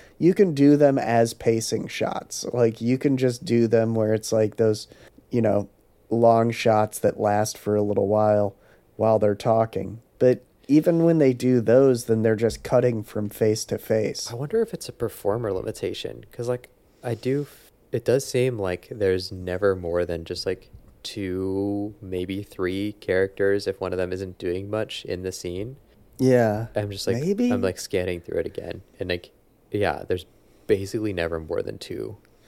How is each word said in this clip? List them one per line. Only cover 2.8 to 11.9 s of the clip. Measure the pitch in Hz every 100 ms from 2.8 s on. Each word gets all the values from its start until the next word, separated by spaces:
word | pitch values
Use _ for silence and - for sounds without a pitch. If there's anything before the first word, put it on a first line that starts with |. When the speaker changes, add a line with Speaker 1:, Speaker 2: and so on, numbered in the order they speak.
Speaker 1:
you | 117 127
can | 147 131
just | 127 120 -
do | 117 113
them | 113 113
where | 113 107 110
it's, | -
like, | 110 107 -
those, | 110 107 - - - - -
you | 123
know, | 107 101 98 _ _ _ -
long | 117 117 117 117
shots | 117 113 107 107 -
that | 104 -
last | 104 104 107 -
for | 104 104
a |
little | 104 101 98
while, | 107 107 104 101 - _ _ _ -
while | 110 110
they're | 104 101
talking. | 117 113 113 95 95 113 _ -
But | 127 123 _ _ -
even | 151 156 165
when | 165 165
they | 135
do | 123 127 123
those, | 110 127 135